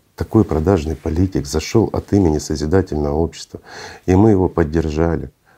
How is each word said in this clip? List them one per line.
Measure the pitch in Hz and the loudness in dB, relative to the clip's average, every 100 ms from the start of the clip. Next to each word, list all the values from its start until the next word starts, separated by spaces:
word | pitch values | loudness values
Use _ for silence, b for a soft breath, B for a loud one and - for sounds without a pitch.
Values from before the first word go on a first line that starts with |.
| _ - | _ -10
такой | - 110 | 0 2
продажный | - 76 82 95 76 73 | 2 0 2 0 0 -6
политик | 82 80 95 73 69 | -4 -2 0 -2 -4
зашёл | 78 - 117 98 | -6 -2 0 0
от | - - | -2 0
имени | 101 85 76 | 2 2 0
созидательного | - 73 78 95 90 76 73 76 | -4 -6 0 0 0 -4 -2 -2
общества, | 82 - - - B B B B - | -2 -6 -18 -20 B B B B 2
и | 92 | 4
мы | 113 | 6
его | 95 85 | 4 2
поддержали, | - 76 82 78 76 82 78 71 _ b | 0 0 0 -2 0 -2 -2 -6 _ b